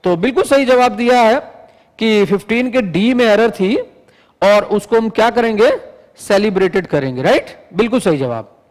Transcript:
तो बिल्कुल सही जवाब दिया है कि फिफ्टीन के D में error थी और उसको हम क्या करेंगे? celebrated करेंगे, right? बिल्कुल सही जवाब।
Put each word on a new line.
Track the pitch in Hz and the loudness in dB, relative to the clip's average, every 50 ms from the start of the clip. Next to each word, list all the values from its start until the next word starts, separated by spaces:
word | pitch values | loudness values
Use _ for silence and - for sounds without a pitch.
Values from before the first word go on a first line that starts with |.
| - | 0
तो | 185 180 | -2 -2
बिल्कुल | 165 185 262 233 359 381 | 0 -2 -2 -2 -2 0
सही | - 285 277 277 | 2 2 2 2
जवाब | 240 254 247 247 247 | 2 2 2 2 0
दिया | 208 208 240 240 247 247 | 0 -2 0 2 2 4
है | 233 220 240 294 - - - - - _ _ _ _ _ _ - | 4 2 2 0 -4 -10 -20 -20 -20 _ _ _ _ _ _ -4
कि | 226 220 220 208 202 | -2 0 2 2 2
फिफ्टीन | 156 202 190 - - 226 240 247 254 | 0 -2 -4 -2 -4 -4 -2 -2 -2
के | 220 262 | -2 -4
D | 220 180 156 175 208 240 262 | -4 -2 -2 0 0 0 2
में | 247 247 | 2 2
error | 220 208 208 226 226 | 2 4 2 2 0
थी | - - 185 190 254 508 480 - _ _ _ _ _ _ _ _ _ _ | 0 -2 -2 0 0 -2 -4 -8 _ _ _ _ _ _ _ _ _ _
और | - 196 208 208 202 | 2 2 2 2 2
उसको | - 208 208 - - 233 226 | 0 -4 -4 -2 0 -2 0
हम | 226 220 | 0 -2
क्या | - - 220 240 | -2 0 0 0
करेंगे? | 220 240 226 226 220 202 226 - 539 415 - - - - _ _ _ | 0 0 -2 -2 0 2 2 2 2 -2 -8 -18 -20 -20 _ _ _
celebrated | - - - 202 196 208 220 190 185 190 185 165 190 170 | -20 -4 -2 0 0 0 0 0 0 -2 0 0 -4 -4
करेंगे, | - - 147 135 135 127 127 | -2 -4 -4 -4 -4 -6 -4
right? | 131 185 262 320 - - - - - _ - | 0 0 0 0 -2 -8 -20 -20 -20 _ -4
बिल्कुल | 175 233 226 233 247 | -2 -2 0 -2 0
सही | - 190 156 135 | 0 0 0 0
जवाब। | 139 123 120 113 107 - _ _ _ _ | -2 -4 -6 -8 -10 -14 _ _ _ _